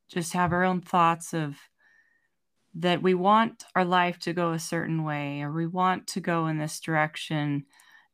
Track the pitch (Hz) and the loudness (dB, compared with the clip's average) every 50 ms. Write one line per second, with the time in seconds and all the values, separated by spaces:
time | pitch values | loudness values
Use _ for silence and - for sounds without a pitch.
0 | _ _ - 180 165 165 - 180 180 170 175 175 185 185 180 180 165 - - 180 | _ _ -8 -6 -6 -4 -2 0 0 2 2 2 2 2 2 0 -2 0 2 4
1 | 170 165 170 165 165 - - 165 156 143 139 - - _ _ _ _ _ _ _ | 4 4 2 0 -4 -6 -6 -4 -4 -4 -8 -10 -18 _ _ _ _ _ _ _
2 | _ _ _ _ _ _ _ _ _ _ _ _ _ _ - 170 165 180 175 156 | _ _ _ _ _ _ _ _ _ _ _ _ _ _ -8 -2 0 0 2 2
3 | 156 185 185 175 180 196 214 220 226 226 - - - - - 185 185 175 180 180 | 2 2 2 4 4 4 6 6 4 2 -2 -8 -18 -4 -2 0 2 4 4 4
4 | 175 175 175 - - 175 165 180 175 170 165 160 160 - 175 165 - - 160 160 | 4 2 0 -4 -6 -4 -2 0 0 0 0 -2 -4 -4 -4 -4 -2 -2 -2 -2
5 | 160 156 147 147 143 143 143 143 147 143 151 165 165 165 180 185 185 185 185 - | -2 -2 -4 -4 -4 -6 -6 -6 -6 -4 -4 -4 -4 -4 -2 0 0 0 0 -2
6 | - - - 196 165 180 170 165 160 160 156 156 151 151 - - - - 160 156 | -4 -8 -8 -6 -4 -2 0 0 0 0 -2 -2 -4 -6 -8 -8 -6 0 2 2
7 | 151 156 - - - - 160 151 147 147 143 143 143 - _ _ _ _ - - | 2 0 -2 -8 -8 -4 -4 -2 -2 -2 -2 -4 -4 -8 _ _ _ _ -20 -20
8 | _ _ | _ _